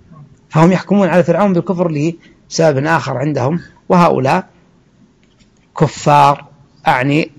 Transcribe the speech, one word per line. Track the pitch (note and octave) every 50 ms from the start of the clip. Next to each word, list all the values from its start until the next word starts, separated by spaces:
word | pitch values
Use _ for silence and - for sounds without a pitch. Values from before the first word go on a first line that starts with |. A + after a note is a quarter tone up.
| _ _ - - - - _ _ _ _
فهم | - D#3 D#3+ F3 F#3
يحكمون | E3+ - - F#3+ G3+ G3 E3+
على | D#3 F3+ D#3+
فرعون | E3+ E3 E3 G#3 G3+ F#3
بالكفر | E3+ D#3+ - G3 F3 F3+ E3+
لسبب | D#3 C#3+ D3 E3+ E3 - _ _ _ _ _ - - - E3 D#3+ D3 C3 C#3+
آخر | D#3 E3 D3+ C#3+ C#3 C3
عندهم، | B2 C3+ D#3 D3 C3+ A#2+ C3+ E3+ E3+ - - _ _ _ -
وهؤلاء | F#3 F3 F3 D#3+ C3+ C3 B2+ C#3 D#3 F#3 F#3+ - _ _ _ _ _ _ _ _ _ _ _ _ _ _ _ _ _ _ _ _ _ _ _ _ - -
كفار، | D#3+ C#3 - - - D3+ D3 D3 C#3+ C#3 C#3+ - - - _ _ _ _ _ _ - D#3+
أعني | D3 B2+ B2+ C#3 C#3+ D#3 D#3 - -